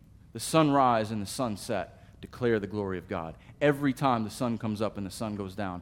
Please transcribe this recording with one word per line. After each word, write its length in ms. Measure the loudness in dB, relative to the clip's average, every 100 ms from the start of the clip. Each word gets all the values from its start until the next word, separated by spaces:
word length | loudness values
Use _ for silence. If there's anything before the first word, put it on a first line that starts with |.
| -20 -20 -16
the 60 | -10
sunrise 720 | 2 4 6 6 6 4 0
and 120 | -4
the 40 | -6
sunset, 800 | -4 -4 -4 -4 -4 -6 -12 -20 -18
declare 400 | -16 -2 2 2
the 60 | 0
glory 320 | -4 -4 -4
of 100 | -4
God. 260 | -6 -6 -12 -14 2
Every 360 | 4 4 2
time 300 | 2 2 2
the 60 | -2
sun 280 | -2 -2 -2
comes 240 | -2 -2
up 160 | -2 -4
and 80 | -8
the 40 |
sun 260 | -6 -6 -6
goes 180 | -6
down, 260 | -6 -6 -6